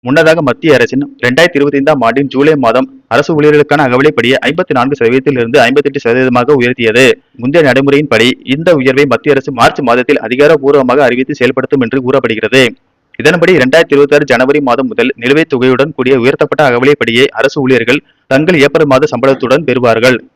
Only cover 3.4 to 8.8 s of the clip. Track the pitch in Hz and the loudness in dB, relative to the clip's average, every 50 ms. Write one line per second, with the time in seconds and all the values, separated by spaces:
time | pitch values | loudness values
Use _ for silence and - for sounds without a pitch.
3.4 | 147 151 147 147 147 143 147 151 147 127 123 127 139 151 143 127 117 120 131 - | 2 2 2 2 2 0 0 -2 0 0 0 2 0 0 0 0 -2 0 0 0
4.4 | - 131 151 170 185 _ 147 127 120 135 143 - 120 113 123 135 131 151 139 123 | -2 -4 -4 -4 -4 _ -2 -2 -2 -2 -2 0 0 0 0 0 0 0 -2 -2
5.4 | 117 113 127 143 120 120 135 147 143 143 139 143 - 117 117 127 131 131 120 123 | -4 0 2 2 2 4 2 0 -2 -2 -6 -4 -2 -2 0 0 0 0 0 0
6.4 | 120 127 147 135 120 120 127 - 117 110 107 120 135 123 - - _ _ _ - | 2 2 0 2 2 -2 -2 0 -2 0 2 2 2 2 2 -2 _ _ _ -8
7.4 | 117 127 143 170 156 135 123 135 135 139 139 139 156 143 120 110 120 123 - - | -8 -2 0 2 2 2 2 2 0 2 0 0 0 0 0 0 0 0 -2 -4
8.4 | - - 131 151 165 185 175 143 | -6 -6 -6 -2 0 0 0 2